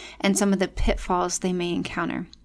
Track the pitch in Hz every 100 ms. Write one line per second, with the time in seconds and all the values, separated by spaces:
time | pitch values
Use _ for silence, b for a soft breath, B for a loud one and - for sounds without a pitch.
0 | B B 196 196 202 190 - - - -
1 | - 180 180 - 185 180 175 175 170 -
2 | 139 - - -